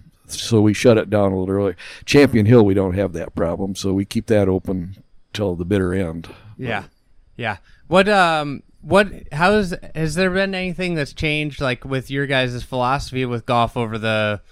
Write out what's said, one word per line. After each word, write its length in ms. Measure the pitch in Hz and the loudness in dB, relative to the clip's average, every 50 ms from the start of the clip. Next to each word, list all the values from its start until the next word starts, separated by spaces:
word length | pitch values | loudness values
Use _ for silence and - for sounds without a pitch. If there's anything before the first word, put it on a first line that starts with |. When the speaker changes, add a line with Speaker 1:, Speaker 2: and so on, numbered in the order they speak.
| - - _ _ _ - | -16 -20 _ _ _ -16
Speaker 1:
so 340 | - - - - 117 107 | -12 -10 -4 2 4 4
we 120 | 104 107 101 | 6 4 4
shut 240 | - - 127 113 107 | 4 6 6 6 6
it 100 | 82 98 | 4 2
down 220 | 104 104 101 98 | 0 2 2 2
a 80 | 95 95 | 0 0
little 140 | 92 95 95 | -2 0 0
early. 200 | 101 101 98 87 - - - - - - | 0 0 -2 -4 -6 -12 -20 -18 -14 -4
Champion 400 | - - 143 143 131 131 113 104 | 2 4 6 6 6 4 4 4
Hill, 180 | 107 123 120 107 | 6 8 8 8
we 100 | 101 95 | 6 4
don't 180 | 98 95 95 87 | 2 0 0 0
have 200 | 98 98 90 82 | -2 -2 -2 -4
that 200 | 82 - - - | -6 -10 -8 -6
problem, 400 | - 85 82 87 85 98 98 95 | -4 -4 -2 -2 -4 -6 -8 -8
so 160 | - - 98 95 | -6 -4 -2 -2
we 120 | 98 101 | -2 -2
keep 220 | - - 113 107 - | -2 -4 -4 -2 2
that 200 | 110 104 98 95 | 2 2 4 2
open 560 | 92 92 - - 95 92 85 95 98 - - _ - - - _ - | 2 0 -2 -4 -6 -6 -6 -10 -12 -16 -20 _ -20 -20 -20 _ -6
till 220 | - 104 95 87 | -4 -4 -2 -2
the 100 | 82 87 | -4 -4
bitter 280 | 85 104 98 92 90 92 | -2 0 0 0 0 0
end. 340 | 95 95 82 82 85 82 - - - - 107 107 - | -2 -4 -4 -6 -10 -12 -16 -18 -20 -20 -20 -16 -12
Speaker 2:
Yeah, 260 | 131 120 110 101 95 - _ _ _ _ _ _ - _ _ - | -10 -8 -8 -8 -8 -12 _ _ _ _ _ _ -20 _ _ -8
yeah. 200 | 120 110 101 - _ _ - _ _ - | -6 -6 -6 -8 _ _ -20 _ _ 0
What, 200 | 160 190 190 208 | 2 4 4 4
um, 540 | 208 196 180 165 160 156 147 143 135 - - _ _ _ | 4 4 4 2 2 0 -2 -4 -8 -10 -12 _ _ _
what, 300 | - 151 170 196 208 190 - - - - | -6 0 2 2 2 2 -2 -14 -16 -10
how 220 | 147 147 175 190 208 | -4 0 2 2 2
is, 220 | 214 202 170 180 - - - - | 2 0 -2 -6 -10 -12 -12 -8
has 180 | 156 160 156 147 | -6 -4 -4 -2
there 140 | 175 190 185 | 0 0 0
been 220 | 180 190 196 196 190 | 0 -2 -2 -2 -4
anything 380 | 185 185 185 165 175 185 180 175 | -4 -6 -6 -6 -4 -4 -4 -2
that's 200 | 160 139 - - | -4 -4 -6 -6
changed, 460 | - 160 156 151 151 151 151 135 - | -6 -4 -2 -2 -2 -4 -6 -6 -4
like, 240 | 147 127 123 - - | -4 -4 -4 -4 -6
with 240 | 135 135 131 117 - | -6 -6 -6 -4 -4
your 160 | 135 139 143 135 | -4 -4 -2 0
guys' 340 | 143 131 127 123 123 120 - | 0 0 0 -2 -4 -6 -8
philosophy 600 | - 135 127 123 123 135 143 117 - 131 131 131 | -6 -4 -2 0 0 0 -2 -4 -6 -6 -4 -4
with 200 | 120 120 113 - - | -4 -4 -6 -2 0
golf 280 | 123 117 117 120 - 123 | 0 2 0 0 -2 -4
over 200 | 117 107 110 110 | -4 -4 -4 -4
the, 440 | 110 110 110 107 107 104 104 98 - _ | -2 -2 0 0 0 0 -2 -4 -8 _